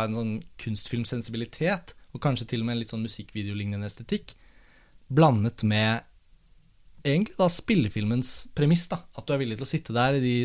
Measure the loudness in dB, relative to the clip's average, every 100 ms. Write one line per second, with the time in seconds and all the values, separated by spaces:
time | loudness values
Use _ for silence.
0 | 0 -2 -4 -4 -8 -10 -6 -4 -2 -4
1 | -4 -4 -6 -6 -8 -4 -2 -2 -6 -20
2 | -16 -4 0 0 -2 -2 -2 -4 -4 -6
3 | -6 -8 -10 -8 -6 -4 -4 -6 -8 -10
4 | -6 -6 -6 -20 -20 -20 -20 -20 _ -18
5 | -2 4 6 4 0 0 0 2 2 0
6 | -6 -20 _ -20 _ -20 _ _ -20 -6
7 | 0 0 0 2 2 2 2 4 4 0
8 | 0 2 2 0 -2 2 4 4 2 -4
9 | -8 -12 -4 -2 -2 -4 -4 -4 0 2
10 | 4 4 2 2